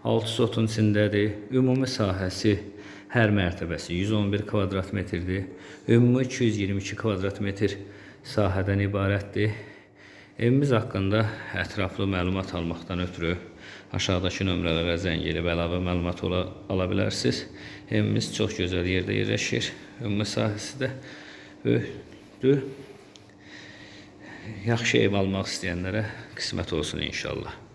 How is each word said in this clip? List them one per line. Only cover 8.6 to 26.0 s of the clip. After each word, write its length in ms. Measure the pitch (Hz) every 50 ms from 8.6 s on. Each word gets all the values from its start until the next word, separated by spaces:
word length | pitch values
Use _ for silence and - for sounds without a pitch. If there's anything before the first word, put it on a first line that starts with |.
| 95 95 98 101 101 98
ibarətdir. 640 | 101 101 98 98 101 101 98 - - 101 104 104 104 - - - - - - - - - - - - - - - - -
Evimiz 340 | - 120 127 139 147 139 123
haqqında 540 | 110 107 - - 98 98 98 101 110 110 107 110 - - - - 92
ətraflı 480 | 90 - - 104 98 92 - - 101 98
məlumat 460 | 98 90 87 90 95 95 95 - -
almaqdan 480 | 87 85 85 85 82 - - 92 87 90
ötürü 320 | 90 87 - 85 82 87 90 - - - - - - - - - - -
aşağıdakı 540 | 98 - - 95 90 92 90 - - 98
nömrələrə 480 | 92 90 87 87 85 82 82 82 87 85 82
zəng 200 | 85 90 82 80 78 80
edib 160 | 82 82 85 87
əlavə 280 | 85 85 85 85 87 90 90
məlumat 380 | 90 90 90 85 87 87 - -
ola-, 220 | 92 90 90 90 - - - - - 95
ala 140 | 92 92 92
bilərsiniz. 540 | 95 95 101 104 104 - - 123 123 - - - - - - - - - - -
Evimiz 400 | 113 107 107 104 104 107 107 - -
çox 220 | - 104 87 -
gözəl 300 | 90 92 90 92 90 87 90
yerdə 280 | 92 92 90 98 104 104
yerləşir. 500 | 104 104 110 107 - - 120 120 120 - - - - - - -
Ümumi 240 | 120 110 101 104 107
sahəsi 520 | - - 117 113 110 101 104 - - - 127
də 80 | 127 123 - - - - - - - - - - - - - - -
böyükdür. 1000 | 120 117 120 - - - - - - - - - - - - - 131 143 139 - - - - - - - - - - - - - - - - - - - - - - - - - - - - - - - - - - - - - - 110 98 95
Yaxşı 380 | 113 120 117 117 - - 120 110
ev 140 | 101 98 101
almaq 300 | 98 95 98 95 95 -
istəyənlərə 520 | - - - 92 87 87 90 92 95 110